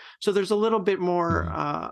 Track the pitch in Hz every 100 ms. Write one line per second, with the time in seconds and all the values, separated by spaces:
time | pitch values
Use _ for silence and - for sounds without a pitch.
0 | - - - 196 190 208 220 220 185 190
1 | 180 175 170 165 160 156 147 151 -